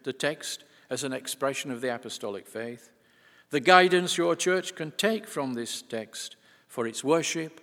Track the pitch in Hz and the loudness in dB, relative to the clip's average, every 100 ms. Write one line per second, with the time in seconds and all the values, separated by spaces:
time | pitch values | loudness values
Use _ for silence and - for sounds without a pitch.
0 | 135 - 143 156 - - - - - 123 | -8 -2 -2 -2 -8 -10 -14 -20 -8 -6
1 | 139 131 - - 139 135 147 120 127 117 | -4 -6 -8 -2 -2 -2 -6 -4 -4 -4
2 | 110 - 107 98 - 110 117 120 - _ | -8 -8 -8 -8 -10 -10 -8 -10 -18 _
3 | _ _ _ - - 147 127 185 180 180 | _ _ _ -20 -4 0 8 8 8 4
4 | 180 - 170 165 180 185 180 - 156 - | 2 0 2 2 2 0 -2 -8 -10 0
5 | 202 220 - 151 135 120 117 - - 113 | 0 0 -6 -6 -4 -4 -6 -8 -8 -8
6 | 107 - - - _ - _ - 113 110 | -8 -12 -14 -14 _ -20 _ -4 -4 -2
7 | 135 165 151 170 160 - | 2 2 2 -4 -6 -12